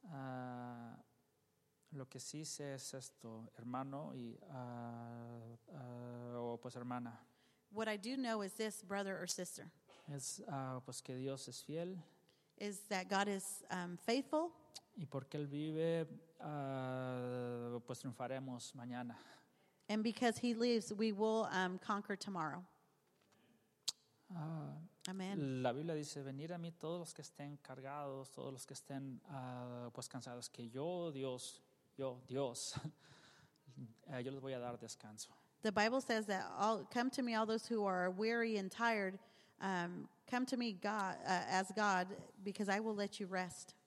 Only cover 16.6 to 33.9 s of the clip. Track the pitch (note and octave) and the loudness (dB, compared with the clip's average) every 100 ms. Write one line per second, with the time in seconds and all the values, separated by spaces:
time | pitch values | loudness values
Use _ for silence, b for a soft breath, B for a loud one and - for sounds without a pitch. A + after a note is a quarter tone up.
16.6 | C#3 C3+ C3 B2+ B2+ B2+ B2 B2 B2 A#2+ | 0 0 0 0 0 0 0 0 -2 -2
17.6 | A#2+ A#2+ - B2 C3+ A#2 B2 C3 C3 B2 | -2 -4 -4 -6 -4 -4 -2 -2 -4 -6
18.6 | - C3 A#2+ B2 A#2+ A#2 B B B B | -8 -8 -6 -4 -4 -8 B B B B
19.6 | B B - G#3+ A3 G#3+ A#3+ A3+ B3 A3+ | B B 0 2 4 6 4 6 2 4
20.6 | A#3+ A#3 - G#3 A3+ G3+ A3 A3 G#3+ F#3 | 6 6 4 2 4 6 6 6 4 4
21.6 | F#3 F#3 - G3+ G3+ G3 - F#3 D#3 D3 | 2 0 0 0 2 -2 0 0 0 -2
22.6 | F#3 _ _ _ _ _ _ b b b | -8 _ _ _ _ _ _ b b b
23.6 | b _ - - _ _ _ F3 D#3 D#3+ | b _ -6 -6 _ _ _ -8 -6 -6
24.6 | D3 C#3+ E3 _ - F#3+ F#3 G3 C#3 C3 | -6 -10 -14 _ -6 -4 -2 -2 -2 2
25.6 | B2+ B2 E3 D#3 C#3+ C#3+ C3+ C3+ D#3+ F3 | 2 0 -2 -2 -4 -6 -6 -6 -6 -6
26.6 | E3+ E3 F#3+ F3+ E3 - D3 - C#3+ C#3+ | -6 -6 -4 -4 -6 -10 -14 -10 -10 -10
27.6 | - C3 C3+ C#3+ C#3+ C3+ C3 - C3+ C3 | -12 -10 -8 -6 -6 -6 -8 -8 -6 -6
28.6 | - C3 - C3+ C#3 B2 - C#3 B2+ B2 | -10 -12 -6 -6 -4 -8 -8 -6 -4 -4
29.6 | B2 B2 A#2+ B2 B2 B2+ B2 B2 A#2+ - | -6 -6 -6 -6 -6 -6 -6 -8 -8 -8
30.6 | A#2 B2 D#3 F3+ E3+ C3+ C3 B2+ - - | -6 -2 0 0 -2 0 -2 -2 -6 -12
31.6 | _ _ _ - C3+ B2 B2+ B2+ C3+ A#2 | _ _ _ -2 -2 -2 -2 2 2 2
32.6 | - - D#3 - - - - - - _ | -2 -2 -4 -8 -20 -20 -20 -20 -20 _
33.6 | - C3 A#2+ | -18 -12 -12